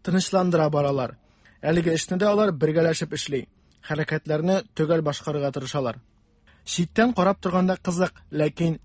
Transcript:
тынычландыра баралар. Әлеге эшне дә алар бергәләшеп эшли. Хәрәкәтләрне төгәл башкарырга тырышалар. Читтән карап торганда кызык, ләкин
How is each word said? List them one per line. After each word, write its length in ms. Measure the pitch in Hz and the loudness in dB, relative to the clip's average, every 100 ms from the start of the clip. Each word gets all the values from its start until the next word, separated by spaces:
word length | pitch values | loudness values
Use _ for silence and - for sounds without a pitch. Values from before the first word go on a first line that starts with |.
тынычландыра 680 | - 185 - 190 180 165 151 | -2 0 2 2 2 2 2
баралар. 460 | 147 139 139 123 - _ _ - _ | 2 0 -2 -4 -8 _ _ -20 _
Әлеге 360 | 147 170 165 160 | -2 0 2 0
эшне 200 | - 180 | -2 0
дә 140 | 208 | 2
алар 220 | 208 208 | 2 2
бергәләшеп 680 | 143 156 160 165 156 160 151 | 2 2 2 2 0 -4 -8
эшли. 300 | - 135 - _ _ _ - | -6 -6 -6 _ _ _ -6
Хәрәкәтләрне 720 | 151 156 156 156 151 175 190 - - | -4 -2 -4 -2 -2 0 0 -2 -2
төгәл 260 | 156 165 | 0 0
башкарырга 480 | 147 - 160 147 139 | 0 -4 -6 -4 -4
тырышалар. 480 | 135 131 147 123 - - _ _ _ _ _ | -4 -6 -4 -4 -6 -14 _ _ _ _ _
Читтән 460 | - - 170 - 240 | -6 -4 0 2 2
карап 280 | 214 185 196 | 4 0 0
торганда 320 | 185 180 185 | 0 2 2
кызык, 380 | 185 185 175 175 - - | 0 -2 0 -2 -4 -8
ләкин 460 | 151 151 - 165 156 | -2 -2 0 -2 -2